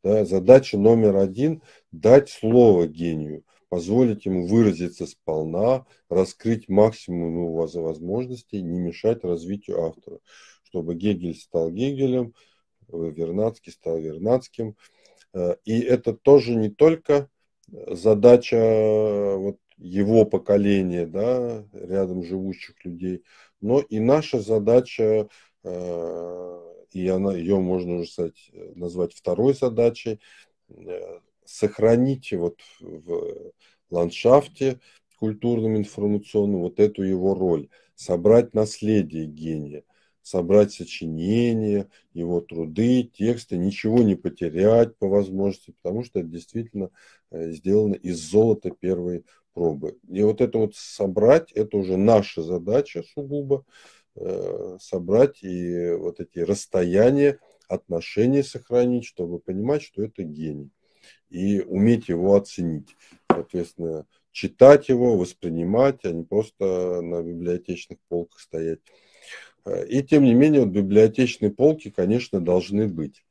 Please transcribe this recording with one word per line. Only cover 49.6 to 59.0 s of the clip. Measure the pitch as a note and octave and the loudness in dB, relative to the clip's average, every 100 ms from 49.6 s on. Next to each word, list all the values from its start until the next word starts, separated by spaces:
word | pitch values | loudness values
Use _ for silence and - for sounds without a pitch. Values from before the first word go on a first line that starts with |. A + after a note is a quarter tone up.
| E2+ C#2+ D2+ - _ | -2 -2 -10 -14 _
И | F#2 | 0
вот | G#2 G#2 | 0 2
это | A#2 A2+ | -2 0
вот | G#2+ - | -2 -4
собрать, | - - G2 F#2+ A2 D#3+ E3 | -20 -6 -4 2 4 4 0
это | G#2 G#2+ G#2 | -6 -4 -4
уже | F#2 F#2 | -2 2
наша | G#2 A2 G2 - | 4 4 2 -10
задача | D#2+ F2+ F2 B2 C#3+ E2+ - | -6 -6 -2 -2 -2 -10 -12
сугубо, | - C#3 C#3+ C#3 C3+ _ _ - _ _ - | -14 -8 -8 -2 -4 _ _ -20 _ _ -12
э, | F#2 F#2 F#2 F#2 F#2 F2+ | -8 -8 -8 -8 -10 -14
собрать | - F#2+ F2 G#2+ C#3 - | -8 -8 0 2 2 -4
и | F#2+ F2+ F2 F2 F2 | -10 -8 -6 -4 -4
вот | E2+ F2 - | -4 -6 -10
эти | F2 F2 | -14 -8
расстояния, | E2 G2+ - F#2+ F2 F#2+ A#2 C#3 C#3+ C#3 _ _ _ | -4 -4 -4 -4 0 2 4 4 0 -2 _ _ _
отношения | F2+ _ E2+ - - A#2+ C#3 | -10 _ -10 -6 -2 0 0
сохранить, | C3+ A#2 _ B2 B2 B2 | -2 -10 _ 0 0 -2